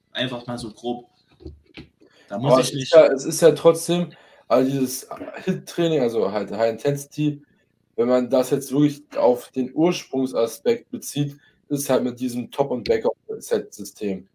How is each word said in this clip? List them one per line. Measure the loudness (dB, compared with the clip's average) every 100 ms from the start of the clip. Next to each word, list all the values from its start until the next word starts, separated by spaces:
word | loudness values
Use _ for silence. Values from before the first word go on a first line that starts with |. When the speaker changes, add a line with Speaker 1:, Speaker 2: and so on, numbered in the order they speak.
| _
Speaker 1:
einfach | -8 -6 -8 -10
mal | -10
so | -10
grob. | -10 -8 -8 -10 _ _ _ -20 -20 _ -20 -20 _ _ _ -12
Da | -4
muss | 2
Speaker 2:
Aber | 4
Speaker 1:
ich | 2
Speaker 2:
es |
Speaker 1:
nicht | -4
Speaker 2:
ist | 4
ja, | 8 8
es | 4
ist | -4 4
ja | 4
trotzdem, | 6 4 4 0 -2 -4 -10 -20 _ 0
also | 2 2
dieses | 0 -2 -6 -12 -14 -14 -10
hit-Training, | -6 -6 -6 -2 0 2
also | 0 0 -2
halt | -2 -4
High | -2 0
Intensity, | 0 -2 -2 -6 -4 -4 -4 _ _ _ _ _ -2
wenn | 2
man | 2 2
das | 0 2
jetzt | -2 -2
wirklich | 2 2 0 -10 2
auf | 2 2 -2
den | -6 -4
Ursprungsaspekt | 0 0 0 -4 -4 -2 0 -2 -2 -2 -2 -4
bezieht, | -14 -8 -4 -4 -6 _ _ -8
ist | -4 0
halt | 0
mit | 0 -4
diesem | -6 -6 -6
Top- | -4 -2
und | -2 -2
Backup-Set-System. | 0 -2 -4 -10 -12 -4 -4 -4 -14 -16 -8 -8 -8 -12